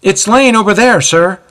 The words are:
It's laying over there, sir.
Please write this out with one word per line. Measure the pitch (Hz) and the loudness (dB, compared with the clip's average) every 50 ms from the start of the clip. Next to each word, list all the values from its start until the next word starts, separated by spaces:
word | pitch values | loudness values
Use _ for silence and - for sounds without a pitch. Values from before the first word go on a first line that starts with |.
It's | _ 190 190 - - - | _ -2 -2 -2 -2 0
laying | 220 254 269 262 233 | 0 0 2 2 0
over | 226 214 196 208 | 0 0 0 0
there, | 190 233 254 233 175 | 2 2 2 2 0
sir. | 135 - - 165 170 180 190 180 _ _ | -2 0 0 0 0 0 -2 -6 _ _